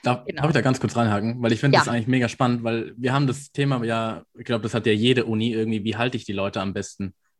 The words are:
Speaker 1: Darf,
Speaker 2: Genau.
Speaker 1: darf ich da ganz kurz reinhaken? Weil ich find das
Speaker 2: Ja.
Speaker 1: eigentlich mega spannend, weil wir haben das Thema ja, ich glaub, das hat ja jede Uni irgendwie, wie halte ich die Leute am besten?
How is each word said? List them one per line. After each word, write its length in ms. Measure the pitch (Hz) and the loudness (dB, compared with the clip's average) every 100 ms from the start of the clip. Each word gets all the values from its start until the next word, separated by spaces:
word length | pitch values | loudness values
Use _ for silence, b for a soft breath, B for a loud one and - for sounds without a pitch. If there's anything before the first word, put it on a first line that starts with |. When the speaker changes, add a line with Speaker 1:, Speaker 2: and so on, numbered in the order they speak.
Speaker 1:
Darf, 220 | - 127 - | -2 -2 -2
Speaker 2:
Genau. 160 | 160 | 0
Speaker 1:
darf 80 | 147 | 2
ich 40 | 147 | 2
da 60 | |
ganz 180 | 117 123 | 2 0
kurz 160 | 107 120 | 0 2
reinhaken? 460 | 117 104 110 123 | 2 2 0 -2
Weil 80 | 117 | 0
ich 80 | 113 | 2
find 160 | 139 170 | 4 4
das 120 | 147 | 4
Speaker 2:
Ja. 0 | |
Speaker 1:
eigentlich 200 | 117 113 | 0 0
mega 200 | 127 120 | 0 0
spannend, 360 | - 123 120 | 0 0 0
weil 300 | 117 113 110 117 | -2 -4 -4 -4
wir 160 | 127 | 0
haben 140 | 135 139 | 2 2
das 240 | 139 - | -2 -6
Thema 320 | - 139 131 | -4 -2 0
ja, 400 | 113 113 113 90 - - | -2 -2 -2 -6 -12 -16
ich 100 | - | -4
glaub, 180 | 117 | -2
das 100 | 107 | 0
hat 140 | 117 113 | 0 2
ja 60 | |
jede 320 | 107 120 123 113 | 2 4 4 2
Uni 260 | 110 113 | 0 0
irgendwie, 320 | 110 110 110 | 0 0 -2
wie 120 | 104 104 | -2 -2
halte 220 | 123 123 | -2 -2
ich 80 | - | -6
die 80 | |
Leute 260 | 98 98 101 | -4 -4 -4
am 140 | 98 | -4
besten? 400 | 95 98 - 98 - _ _ | -6 -8 -8 -10 -10 _ _